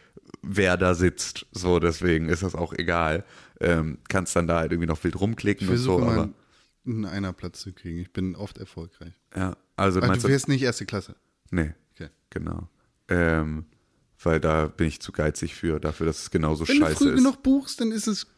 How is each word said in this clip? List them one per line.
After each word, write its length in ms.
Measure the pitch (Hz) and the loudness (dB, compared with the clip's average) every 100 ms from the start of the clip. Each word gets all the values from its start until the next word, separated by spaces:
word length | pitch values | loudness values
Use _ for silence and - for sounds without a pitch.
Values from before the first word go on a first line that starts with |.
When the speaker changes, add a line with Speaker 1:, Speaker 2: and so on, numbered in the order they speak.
| _ - - - | _ -20 -20 -16
Speaker 1:
wer 340 | 76 98 95 90 | -4 2 4 4
da 160 | 90 | 4
sitzt. 520 | 85 90 - - - - | 4 2 2 -8 -10 -12
So, 260 | 98 90 87 | -4 2 4
deswegen 500 | 85 80 90 80 80 | 4 2 2 2 2
ist 120 | 87 | -2
das 120 | 95 | -2
auch 180 | 82 85 | -4 -6
egal. 520 | - 85 85 80 82 - - - - | -4 -2 0 2 0 -4 -20 -18 -2
Ähm, 380 | 87 82 80 69 - | 2 2 0 -6 -4
kannst 260 | 95 87 90 | -2 0 0
dann 100 | 82 | 2
da 120 | 85 | 0
halt 120 | 80 | 0
irgendwie 160 | 85 82 | 0 -2
noch 140 | 78 | 0
wild 160 | 87 90 | -2 0
rumklicken 460 | 101 113 104 101 95 | -2 0 -2 0 0
Speaker 2:
Ich 40 | |
Speaker 1:
und 60 | 92 | 0
so, 180 | 123 90 | 2 2
Speaker 2:
versuche 120 | 120 | 4
Speaker 1:
aber 100 | 110 | 2
Speaker 2:
immer 100 | 80 - _ _ _ _ 127 | 0 -6 _ _ _ _ -8
einen 180 | 110 | -6
Einer 280 | 101 98 98 | -4 -4 -6
Platz 260 | 87 90 - | -6 -12 -12
zu 120 | 98 | -16
kriegen. 240 | - 90 85 | -12 -10 -8
Ich 140 | 90 | -8
bin 220 | - 92 85 | -6 -6 -6
oft 200 | 101 - | -12 -12
erfolgreich. 540 | - - 85 - 85 - _ 95 | -16 -14 -16 -16 -20 -20 _ -6
Speaker 1:
Ja, 200 | 92 - _ - | -6 -6 _ -2
also 240 | 98 92 | 0 2
du 40 | - | 2
Speaker 2:
Ah, 20 | |
Speaker 1:
meinst 160 | 95 | 2
Speaker 2:
du 40 | 127 | 2
fährst 200 | 135 - | 2 2
nicht 140 | 135 | 0
erste 240 | 127 - 101 | 0 -2 -6
Klasse? 300 | 101 - - _ _ - | -8 -8 -20 _ _ -4
Speaker 1:
Nee. 220 | 90 78 - _ | -2 -2 -6 _
Speaker 2:
Okay. 140 | - 80 _ _ | -18 -18 _ _
Speaker 1:
Genau. 380 | - 82 82 85 _ _ _ - | -8 -6 -8 -10 _ _ _ -2
Ähm, 580 | 90 82 80 78 78 - _ _ _ _ _ | 2 4 2 0 -4 -10 _ _ _ _ _
weil 180 | 87 80 | 2 2
da 260 | 80 78 78 | 4 2 2
bin 200 | - 82 | 0 -2
ich 120 | - | -2
zu 120 | - | -10
geizig 420 | - 76 - 85 | -2 -2 -2 -8
für, 240 | - 85 76 | -4 -2 -2
dafür, 260 | 78 - 82 | -2 -2 -2
dass 160 | - | -4
es 80 | - | -2
genauso 360 | 85 78 78 82 | 0 0 0 2
Speaker 2:
Wenn 100 | 285 | 2
du 60 | 82 | 2
Speaker 1:
scheiße 80 | 78 | 2
Speaker 2:
früh 140 | 277 | 2
Speaker 1:
ist. 60 | 262 | 4
Speaker 2:
genug 260 | 262 - | 2 2
buchst, 380 | 262 277 269 - | 2 2 0 -4
dann 120 | 226 | -4
ist 140 | 220 226 | -2 -4
es 200 | 196 - | -4 -8